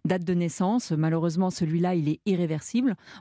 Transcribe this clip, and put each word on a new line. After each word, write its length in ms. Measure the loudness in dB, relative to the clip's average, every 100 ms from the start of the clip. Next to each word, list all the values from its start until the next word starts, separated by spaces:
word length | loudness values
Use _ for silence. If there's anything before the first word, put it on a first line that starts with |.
date 180 | -2 0
de 100 | 0
naissance. 580 | 0 0 0 0 0 0
Malheureusement, 580 | 0 2 2 0 0 -2
celui-là, 460 | 0 -2 0 2 2
il 120 | 0
est 120 | -2
irréversible. 680 | 0 0 0 -2 -2 0 0 -2 -8 -6